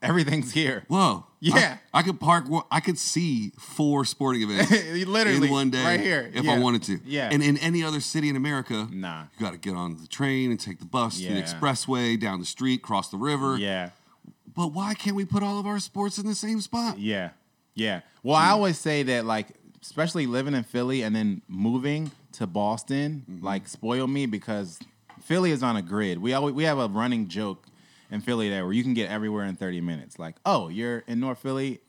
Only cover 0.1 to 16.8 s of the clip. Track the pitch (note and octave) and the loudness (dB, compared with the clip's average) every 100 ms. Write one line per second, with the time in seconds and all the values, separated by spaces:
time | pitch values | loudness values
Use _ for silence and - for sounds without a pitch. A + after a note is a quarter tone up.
0.1 | F3 C#3+ D3+ A#2 D3+ D3 A#2 - F#3 F3 | 2 2 0 0 0 0 -2 0 2 4
1.1 | G2 - - D#3+ C4 F#3+ A2 - D3+ F3 | 2 -6 -4 4 4 4 0 -2 2 2
2.1 | E3+ D#3 E3+ C3 D#3+ - D#3+ F#3 E3+ - | 2 4 4 4 -2 0 0 0 -2 0
3.1 | D#3+ E3+ B2 G2+ - - - D3+ C#3+ C3+ | 0 2 0 -2 -6 -8 0 2 4 2
4.1 | - C3+ B2 G#2+ G#2 - G#3+ D#3+ E3+ F#3 | 0 0 2 2 2 6 4 4 -4 0
5.1 | G#3+ A3 C#3 C#3+ C#3 C3+ B2+ B2+ - F#3+ | 2 4 4 4 4 2 2 2 2 2
6.1 | D#3 A#2 B2+ D3+ C#3+ B2 A#2 - F#2 B2+ | 0 -2 -2 2 4 4 2 0 -4 -4
7.1 | C#3+ B2 D3 C#3+ C#3+ E3 E3 D#3 D3+ - | -4 0 2 4 4 2 0 0 -2 -2
8.1 | D#3+ D3+ C3+ C#3+ C#3 - A2 G#2+ F#2+ F#2 | -2 0 0 0 -2 -2 -4 -4 -6 -8
9.1 | D#2+ D#2 - G#2+ E2+ G2 F2+ F2 E2 D#2 | -8 -10 -6 -6 -6 -6 -4 -4 -8 -10
10.1 | - C#3 C3 B2+ A2 - E2+ E2+ B2+ A2+ | -4 0 0 0 -2 -6 -12 -6 -2 -2
11.1 | F2+ F#2 G2 E2 - D3 B2+ - B2+ A#2+ | -2 -4 -4 -4 -2 -2 0 -2 0 0
12.1 | A2+ G#2 F#2 F2 - C3 B2+ - G2+ - | 0 -2 -4 -6 -4 -2 -2 0 -2 -2
13.1 | G2 C3+ D3 C3+ A#2 G2+ F#2+ F2+ - _ | -4 -2 0 0 0 -2 -2 -4 -10 _
14.1 | _ - - - C#3+ E3+ D#3 G3+ G#3 G3+ | _ -20 -20 -12 -6 -4 -2 -4 -2 -2
15.1 | G3+ G3 G3+ G3+ G3+ G3+ G3+ - F#3+ G3+ | -2 0 0 0 -2 -2 -4 -4 -4 -4
16.1 | G3+ G#3 G#3 G#3 A3 F#3+ A#3+ | -2 -4 -4 -2 -2 -2 -2